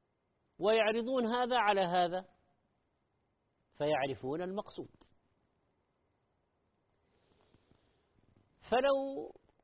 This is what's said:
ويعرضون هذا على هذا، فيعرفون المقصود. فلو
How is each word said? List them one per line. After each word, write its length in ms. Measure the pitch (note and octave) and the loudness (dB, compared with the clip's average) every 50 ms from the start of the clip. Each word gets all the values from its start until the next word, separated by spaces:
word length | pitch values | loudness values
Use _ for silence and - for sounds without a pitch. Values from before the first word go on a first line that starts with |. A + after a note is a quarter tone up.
| _ _ _ _ _ _ _ _ _ _ _ - | _ _ _ _ _ _ _ _ _ _ _ -2
ويعرضون 680 | E3 G#3 A3 A3+ G#3+ G#3+ G#3+ A#3 A3+ B3 C4+ B3+ A#3 | 2 2 4 4 4 2 2 0 -2 -2 0 0 0
هذا 320 | A3 A#3+ B3 B3 A#3+ B3+ A#3+ | 0 0 0 0 0 2 2
على 240 | G#3 G#3 G3+ G3 | 2 2 2 2
هذا، 440 | F#3+ E3+ F3 F3+ F3 F3 F3 F#3 F#3+ - _ _ _ _ _ _ _ _ _ _ _ _ _ _ _ _ _ _ _ _ _ _ _ _ _ _ _ _ _ - | 2 2 2 2 2 2 0 -4 -8 -10 _ _ _ _ _ _ _ _ _ _ _ _ _ _ _ _ _ _ _ _ _ _ _ _ _ _ _ _ _ -4
فيعرفون 640 | D3 D3+ D3+ C3+ C3+ C#3 C3 - - C3 C#3+ E3 | -2 0 0 0 -2 -2 -4 -6 -6 -8 -6 -6
المقصود. 480 | F3+ F3+ F#3+ G3+ - - - - C3+ - - - - _ _ _ _ _ _ _ _ _ _ _ _ _ _ _ _ _ _ _ _ _ _ _ _ _ _ _ _ _ _ _ _ _ _ _ _ _ _ _ _ _ _ _ _ _ _ _ _ _ _ _ _ _ - _ _ _ _ _ _ _ _ _ _ _ _ _ _ _ _ _ | -6 -8 -8 -8 -10 -10 -12 -16 -16 -16 -18 -20 -20 _ _ _ _ _ _ _ _ _ _ _ _ _ _ _ _ _ _ _ _ _ _ _ _ _ _ _ _ _ _ _ _ _ _ _ _ _ _ _ _ _ _ _ _ _ _ _ _ _ _ _ _ _ -20 _ _ _ _ _ _ _ _ _ _ _ _ _ _ _ _ _
فلو 680 | - - G#3+ B3+ C4 C#4 C#4 C4+ C4+ C#4 C4+ C#4+ - - - - _ _ _ _ | -6 0 0 2 4 4 2 2 0 -4 -6 -8 -10 -12 -14 -20 _ _ _ _